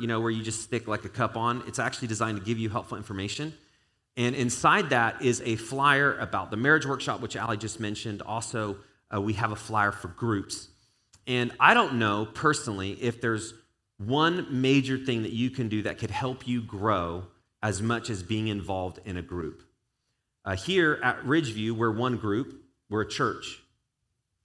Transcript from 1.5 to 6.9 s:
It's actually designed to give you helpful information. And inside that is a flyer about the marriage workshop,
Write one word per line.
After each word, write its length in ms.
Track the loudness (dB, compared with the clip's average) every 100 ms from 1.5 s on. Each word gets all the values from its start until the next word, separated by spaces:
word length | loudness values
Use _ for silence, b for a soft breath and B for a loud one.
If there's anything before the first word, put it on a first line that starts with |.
| -2 -4
It's 100 | -4
actually 300 | -2 -2 -4
designed 320 | -2 -2 -2
to 40 |
give 140 | -2 -2
you 140 | -2
helpful 260 | -4 -6 -10
information. 560 | -8 -6 -4 -6 -8 -10 b b b b _ -2
And 200 | -2 0
inside 540 | -2 2 4 4 4
that 320 | 4 2 2
is 180 | 0 2 0
a 100 | -4
flyer 640 | -2 2 4 6 4 0
about 320 | -2 -4 -2
the 80 | 2
marriage 300 | 4 4
workshop, 340 | 4